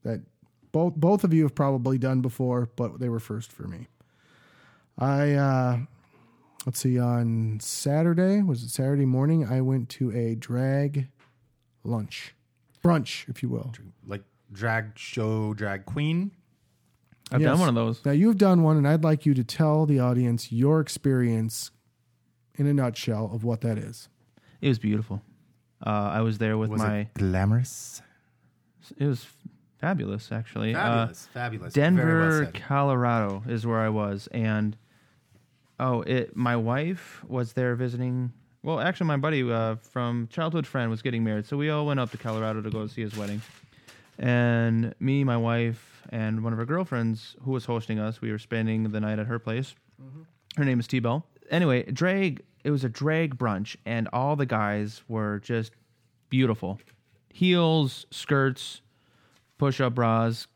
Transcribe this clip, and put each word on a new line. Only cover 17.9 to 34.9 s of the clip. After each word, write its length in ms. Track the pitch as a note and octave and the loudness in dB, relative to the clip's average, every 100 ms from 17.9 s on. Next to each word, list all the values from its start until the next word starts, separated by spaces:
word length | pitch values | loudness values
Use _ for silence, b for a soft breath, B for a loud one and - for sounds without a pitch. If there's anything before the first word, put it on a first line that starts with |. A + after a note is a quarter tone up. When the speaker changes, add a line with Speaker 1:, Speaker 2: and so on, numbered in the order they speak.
| A#2+ C#3+ | 0 2
Speaker 1:
Now, 60 | |
you've 260 | C#3+ G#3+ G3+ | 4 4 6
done 240 | G3 F3+ | 6 6
one, 120 | D#3+ D#3 | 6 6
and 120 | C#3+ | 4
I'd 160 | D#3+ | 4
like 220 | D#3+ D3+ D3+ | 4 2 4
you 80 | C3+ | 2
to 80 | |
tell 420 | A#2 - D#3 D3+ D#3 | 0 0 2 4 4
the 140 | C#3 | 4
audience 520 | B2 B2 B2 A#2 - | 4 2 2 0 -2
your 280 | A#2 C3+ D#3 | 2 4 4
experience 880 | D3+ - C#3+ B2+ A#2+ A2+ A2+ A2 - _ _ _ _ _ _ _ _ - | 0 -2 0 2 2 2 -2 -4 -12 _ _ _ _ _ _ _ _ -2
in 100 | C#3+ | 2
a 60 | |
nutshell 560 | C#3+ B2+ A2 - A2 A2 | 2 0 -2 -2 -2 -2
of 100 | A2 | -2
what 180 | A#2 A2+ | -2 -2
that 160 | A#2 G#2+ | -2 -2
is. 320 | G#2+ - - _ _ _ b b | -6 -14 -20 _ _ _ b b
Speaker 3:
It 60 | C#3 | 0
was 120 | A2+ | 2
beautiful. 420 | G#2+ G#2 A2 G#2 - _ _ _ _ _ - | 2 -2 -2 -8 -12 _ _ _ _ _ -2
Uh, 40 | |
I 320 | G#2+ G2+ A2 | -2 0 0
was 180 | A2+ G#2+ | 0 0
there 180 | A2 A2 | 0 0
with 140 | A2 | -2
Speaker 2:
Was 100 | G#2+ | 0
it 60 | G#2+ | 0
Speaker 3:
my 200 | G#2 G#2 | -2 -4
Speaker 2:
glamorous? 880 | - F#2+ F#2 G2 A2+ B2+ - - - b b b b b _ _ _ - - | -2 0 2 2 2 0 -6 -16 -18 b b b b b _ _ _ -20 -4
Speaker 3:
It 80 | C#3+ | -2
was 200 | A#2+ - _ - _ _ _ | -2 -6 _ -20 _ _ _
fabulous, 540 | D#3 F#3 G#2 G#2 - | -2 -2 -2 -6 -6
actually. 420 | A2+ A2+ A2 A2 D3 | -6 -6 -4 -2 0
Uh, 320 | F#3+ A#2 A2+ | 2 2 0
Speaker 2:
Fabulous, 200 | - - | -6 -16
fabulous. 400 | B2 A#2+ A2 - - | -10 -8 -8 -2 2
Very 140 | D3+ F3+ | 4 4
well 100 | D#3+ E3 D#3+ | 4 4 4
Speaker 3:
Denver, 140 | D#3 D3 | 2 0
Speaker 2:
said. 80 | - | -6
Speaker 3:
Colorado 880 | - C#3 C#3+ C3 B2 A#2 G#2 G2 A2+ | -2 0 2 2 2 2 0 -4 -6
is 180 | A#2 A#2 | -4 -2
where 140 | A2+ | 0
I 80 | A2 | 0
was, 380 | G#2+ G#2 G2+ - | 0 -2 -6 -8
and 420 | A#2+ A2 G#2+ G#2+ G#2+ b | -4 0 0 0 -4 b